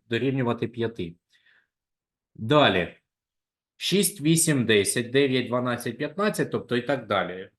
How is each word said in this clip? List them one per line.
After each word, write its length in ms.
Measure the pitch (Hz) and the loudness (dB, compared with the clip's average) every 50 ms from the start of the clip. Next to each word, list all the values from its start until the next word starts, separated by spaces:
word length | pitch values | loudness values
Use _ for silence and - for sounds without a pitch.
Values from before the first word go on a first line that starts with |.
| _ 110 | _ -4
дорівнювати 580 | 117 113 123 135 131 135 123 117 117 117 120 | -2 0 0 0 0 0 0 0 0 -2 -4
п'яти. 480 | 113 113 117 113 113 - - 90 85 85 _ _ _ _ _ _ _ _ _ _ _ _ _ _ _ _ _ _ _ _ _ _ _ - | -6 -4 -4 -4 -4 -4 -6 -10 -10 -10 _ _ _ _ _ _ _ _ _ _ _ _ _ _ _ _ _ _ _ _ _ _ _ -14
Далі. 600 | - 110 110 - 147 135 107 95 90 82 - - _ _ _ _ _ _ _ _ _ _ _ _ _ _ _ _ | -8 -2 2 4 6 6 6 4 2 0 -2 -6 _ _ _ _ _ _ _ _ _ _ _ _ _ _ _ _
Шість, 440 | - - - 175 202 190 - - - | -8 -4 0 2 2 2 0 -2 -2
вісім, 440 | 139 156 165 165 - 160 147 131 113 | 2 2 2 4 4 2 2 2 2
десять, 460 | 107 110 101 95 - - 127 117 113 | 4 4 4 4 2 -2 -4 -4 0
дев'ять, 360 | 123 139 143 131 127 127 113 | 2 2 2 2 0 -2 -2
дванадцять, 500 | 107 120 123 123 127 120 120 - 127 113 | -2 -2 -2 -2 -2 -4 -4 -6 -8 -6
п'ятнадцять, 540 | 120 147 147 147 196 208 214 - - 143 - | -6 -8 -8 -4 -2 -2 -2 0 -2 -4 -2
тобто 260 | - 107 - - - | -2 -6 -4 -2 -4
і 40 | 123 | -2
так 260 | 120 - 143 123 113 | 0 -2 -4 -4 -2
далі. 420 | 101 104 95 90 90 90 92 98 - _ | -2 0 0 0 -2 -6 -12 -14 -16 _